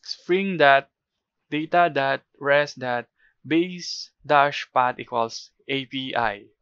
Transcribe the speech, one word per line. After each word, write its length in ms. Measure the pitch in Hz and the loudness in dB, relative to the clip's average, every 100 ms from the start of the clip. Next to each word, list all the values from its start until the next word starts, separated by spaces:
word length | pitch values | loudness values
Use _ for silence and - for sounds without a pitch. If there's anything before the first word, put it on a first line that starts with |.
Spring 540 | - - - 185 196 175 | -14 -16 -2 -2 -2 2
dot 320 | 143 139 139 _ _ _ _ _ _ | 6 6 2 _ _ _ _ _ _
data 400 | 147 156 175 175 | -6 0 2 2
dot 300 | 139 135 135 _ _ | 0 -2 -4 _ _
rest 380 | 143 143 147 - | 0 2 2 -4
dot 280 | 127 123 120 _ _ _ 131 | -6 -6 -6 _ _ _ -2
base 640 | 156 180 180 - - - _ 139 | 0 0 -6 -12 -12 -14 _ 2
dash 400 | 147 139 139 - | 4 4 0 -4
path 260 | 135 123 - | 0 0 -2
equals 520 | 117 120 113 - - _ - | -6 -2 -2 -4 -18 _ -8
A 160 | 135 | -6
P 320 | 131 135 131 - | -6 -10 -6 -2
I. 280 | 117 101 110 _ | -2 -4 -14 _